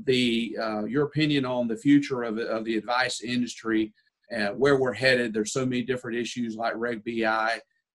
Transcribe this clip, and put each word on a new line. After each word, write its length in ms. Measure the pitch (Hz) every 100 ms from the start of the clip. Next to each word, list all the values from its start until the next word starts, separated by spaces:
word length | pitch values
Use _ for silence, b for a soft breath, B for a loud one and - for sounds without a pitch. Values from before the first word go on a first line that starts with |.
the, 520 | 135 127 123 117 117 104
uh, 240 | 110 107
your 200 | 107 135
opinion 400 | 143 147 156 143 127
on 220 | 123 117
the 80 | 110
future 480 | 143 143 143 127
of, 140 | 117 110
of 260 | 113 110
the 120 | 113 110
advice 460 | 107 123 123 -
industry, 720 | 123 123 117 - 113 110 107 - _ _ - 113
uh, 120 | 101
where 280 | 101 139 135
we're 160 | 127
headed. 400 | 107 131 123 120
There's 200 | 110 107
so 120 | 135
many 180 | 131 123
different 360 | 120 123 120 120
issues 380 | 113 123 117 110
like 180 | 117 98
Reg 280 | 120 113
B 200 | 113 117
I 360 | 110 110 110 110 - _ _